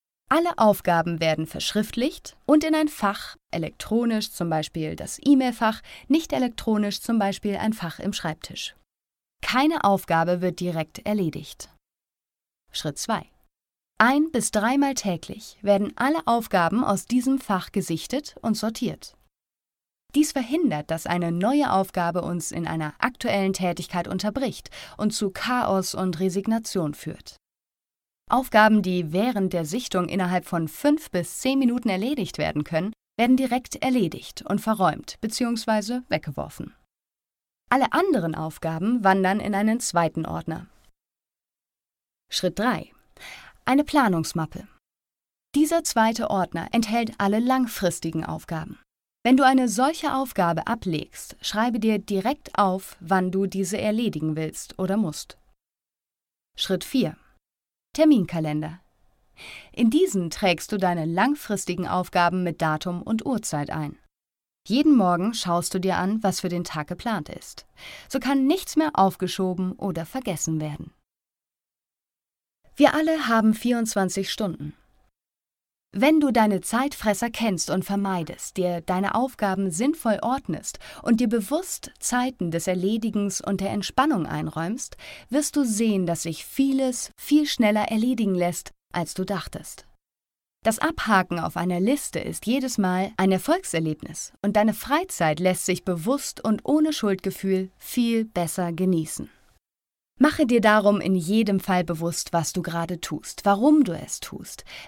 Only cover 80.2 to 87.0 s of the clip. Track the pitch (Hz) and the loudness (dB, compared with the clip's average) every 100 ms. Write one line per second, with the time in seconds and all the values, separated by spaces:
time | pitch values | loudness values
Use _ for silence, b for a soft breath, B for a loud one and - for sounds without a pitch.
80.2 | - 262 - 160 - - B B - 226 | 0 -4 -4 -8 -8 -14 B B 2 2
81.2 | 247 233 190 311 381 - - - - 247 | 2 0 0 -4 -4 -10 -12 -10 -4 -2
82.2 | 247 254 175 165 190 180 185 220 220 214 | -2 -2 -4 -2 -2 0 0 0 -2 -2
83.2 | 202 - - 196 190 208 196 - 294 233 | -2 -4 -4 -2 -2 -4 -2 0 2 2
84.2 | 156 151 156 160 170 247 - - B B | 0 -4 -6 -6 -6 -6 -10 -16 B B
85.2 | - 269 294 294 254 208 226 196 175 170 | -4 -2 0 0 0 2 2 2 0 -2
86.2 | 170 160 - - 269 269 262 254 | -4 -8 -6 0 2 2 0 -2